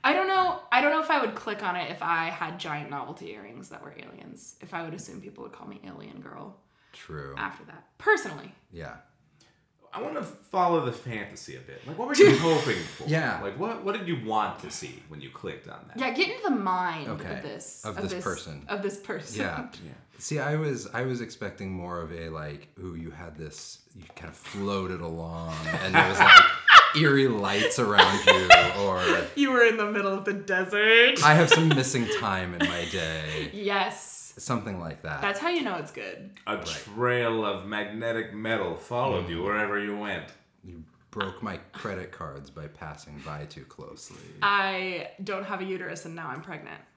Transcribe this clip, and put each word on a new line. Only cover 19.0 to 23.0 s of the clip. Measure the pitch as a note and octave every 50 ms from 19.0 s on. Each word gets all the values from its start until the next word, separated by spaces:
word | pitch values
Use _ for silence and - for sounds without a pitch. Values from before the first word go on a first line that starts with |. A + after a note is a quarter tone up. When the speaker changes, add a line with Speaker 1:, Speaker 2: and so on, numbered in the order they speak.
| - - G3+ F#3+ D3+ - G#2+ G#2
Speaker 2:
Yeah. | G2+ F#2+ E2 - - - - - F2+
Speaker 3:
Yeah. | D#2 B1+ - - _ _
Speaker 2:
See, | - - - D3+ D3
I | C3 C#3+ D3+
was, | D#3 D#3 D3 C3+ - - - -
I | A#2 B2+
was | C3 B2 A#2+
expecting | A#2 G#2+ - - A2+ G2 F2+ - G2+ F#2+
more | F#2 F2+ F2 F2 F2 F2
of | E2 D#2
a, | F2 E2+ E2 D#2+
like, | D#2+ D#2 D2+ D2+ D2 D2 - - _ - F#2
"Ooh, | F#2 F2
you | E2